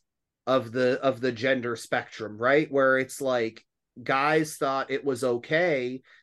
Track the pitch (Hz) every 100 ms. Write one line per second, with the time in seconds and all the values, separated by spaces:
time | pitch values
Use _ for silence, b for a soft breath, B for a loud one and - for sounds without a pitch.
0 | _ _ _ _ - 131 113 123 127 127
1 | 135 120 127 117 131 131 120 113 - 127
2 | 120 - 107 104 123 147 151 139 131 131
3 | 131 - 135 123 113 - _ _ _ -
4 | 123 135 143 160 156 - 139 135 127 135
5 | 143 123 127 120 - 156 180 139 123 127
6 | b b